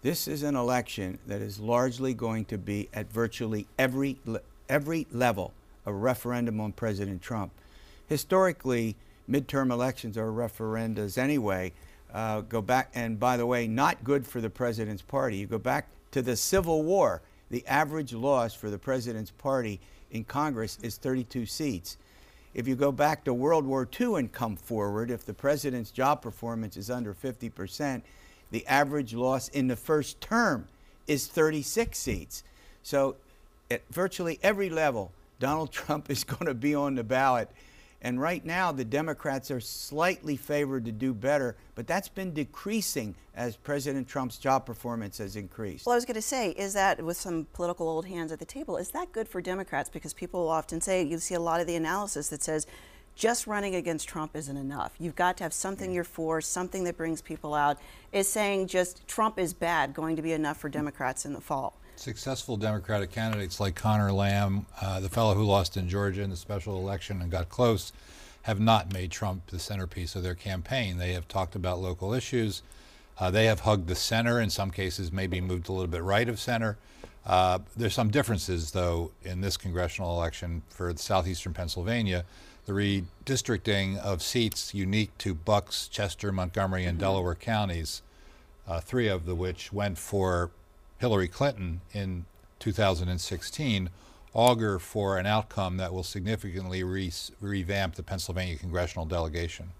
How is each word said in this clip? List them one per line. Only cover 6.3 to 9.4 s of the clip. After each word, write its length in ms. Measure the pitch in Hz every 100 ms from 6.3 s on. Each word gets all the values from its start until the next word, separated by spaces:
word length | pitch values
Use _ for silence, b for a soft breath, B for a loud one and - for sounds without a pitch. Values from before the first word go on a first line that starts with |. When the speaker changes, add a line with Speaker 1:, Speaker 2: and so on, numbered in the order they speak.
| 120 120 107
Speaker 1:
on 120 | 107
President 500 | 95 113 98 101 92
Trump. 280 | - 113 95 - B B B B B
Historically, 840 | 151 - 190 185 - 131 120 113 101 b b -
midterm 440 | 139